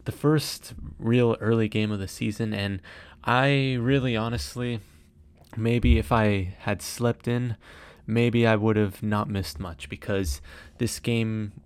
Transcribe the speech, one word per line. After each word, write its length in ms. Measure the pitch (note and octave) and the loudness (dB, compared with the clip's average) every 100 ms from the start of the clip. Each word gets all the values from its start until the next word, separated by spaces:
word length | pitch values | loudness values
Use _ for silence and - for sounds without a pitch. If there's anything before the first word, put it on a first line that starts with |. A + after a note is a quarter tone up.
| - | -10
the 80 | |
first 600 | - C#3+ D#3 - - - - - - | 0 4 4 0 -8 -14 -14 -14 -4
real 380 | A2+ B2 A#2+ A2+ | 2 4 4 2
early 260 | A2 A2+ G#2+ | 2 2 2
game 240 | G#2+ G#2+ | 0 0
of 80 | G#2 | -2
the 80 | F#2+ | -6
season. 460 | - A2+ G#2 A2 | -6 -6 -4 -4
And 280 | G#2 G2+ F#2+ - - - - - | -2 -4 -4 -10 -20 -20 -8 0
I 480 | B2 C#3 C#3 C3+ | 2 4 2 0
really 420 | B2+ A#2 C#3 B2+ A2+ | 0 2 2 2 0
honestly, 640 | A#2 A#2+ - B2 B2 A2+ - - - - - - - - | -2 -4 -6 -6 -4 -6 -10 -20 -20 -20 -20 -20 -14 -2
maybe 400 | A2+ A#2+ A#2+ A2+ | 0 4 6 4
if 160 | - | 4
I 420 | A#2 G#2+ G2+ F#2 - | 2 4 2 -2 -6
had 220 | A2+ G2 | -6 -6
slept 460 | - - A#2+ - B2 | -6 -2 -2 -2 -2
in, 300 | A#2+ B2 A2 - - - - - | -2 -2 -6 -14 -20 -20 -14 -2
maybe 380 | A2+ A#2+ A#2 A2+ | 2 2 4 4
I 80 | A2 | 4
would 220 | A2 G#2+ | 4 2
have 260 | G#2 - | 0 -2
not 260 | G#2+ G#2 G#2 | -2 -2 -2
missed 300 | G2 - - | -4 -4 -8
much, 300 | F2+ E2 - | -10 -12 -14
because 500 | - - G2 F2 - - - - - | -10 -4 -2 -2 -6 -10 -20 -14 -6
this 200 | A#2 - | -4 -4
game 540 | - A#2 A2 A2 G#2 - | -2 0 0 -4 -6 -10